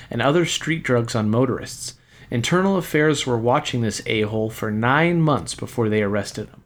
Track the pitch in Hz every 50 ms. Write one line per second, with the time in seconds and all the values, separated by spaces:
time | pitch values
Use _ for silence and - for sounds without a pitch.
0 | - - 113 113 117 135 147 175 170 160 - - - 156 160 160 - - 127 120
1 | 117 117 - 117 107 107 107 117 131 123 107 76 - - - - - - - -
2 | _ _ - - - - - 120 120 - 170 180 185 196 196 185 - - - 151
3 | 151 156 151 143 - 131 123 117 110 120 127 151 147 - - 123 117 110 - -
4 | - - - 110 104 101 110 110 110 110 113 - - 110 107 107 113 123 135 147
5 | 165 175 175 170 160 156 143 107 - - - - 113 110 - - 117 107 107 107
6 | 104 98 101 104 98 - - - 104 - - - -